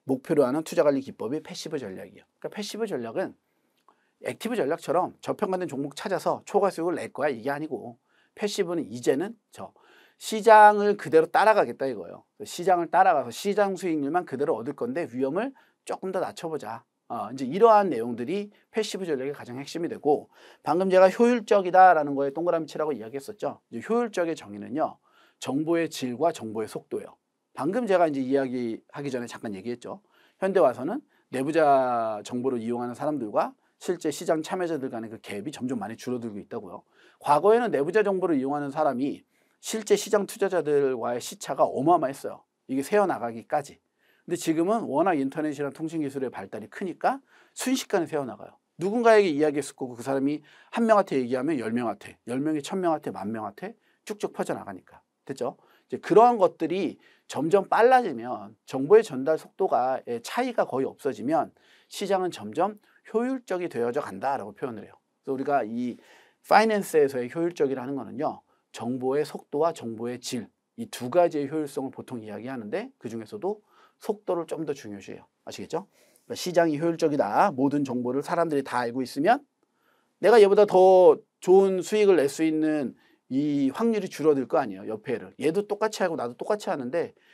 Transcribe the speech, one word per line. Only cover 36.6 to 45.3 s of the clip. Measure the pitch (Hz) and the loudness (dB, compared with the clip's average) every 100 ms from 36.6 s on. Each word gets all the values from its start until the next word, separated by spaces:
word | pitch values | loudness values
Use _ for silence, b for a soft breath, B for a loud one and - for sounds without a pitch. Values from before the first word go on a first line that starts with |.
| 95 - - b b b | -12 -18 -20 b b b
과거에는 | - 151 190 233 190 | 0 2 6 4 2
내부자 | 139 147 196 | 0 0 2
정보를 | 202 190 180 143 | 2 0 0 0
이용하는 | 135 147 143 | 0 -4 -4
사람이 | 147 151 120 139 98 _ _ _ _ | -2 0 0 -4 -6 _ _ _ _
실제 | - 220 208 202 | -8 -8 2 2
시장 | 202 208 196 | 4 0 0
투자자들과의 | - 196 180 151 143 135 127 120 123 | -2 -2 0 2 2 2 0 -4 -4
시차가 | - - - 139 | -8 -12 -8 0
어마어마했어요. | 147 - 143 175 131 139 117 98 _ _ - | 0 2 4 4 2 -6 -10 -12 _ _ -6
이게 | 135 | -6
새어나가기까지. | 139 208 185 117 117 113 - 147 147 - _ _ _ _ - | 0 2 2 0 -6 -8 -4 -4 -4 -16 _ _ _ _ -8
근데 | 170 | -4
지금은 | 165 160 175 226 | -2 0 0 0
워낙 | 131 135 254 | -2 0 2
인터넷이랑 | 156 135 | 0 -2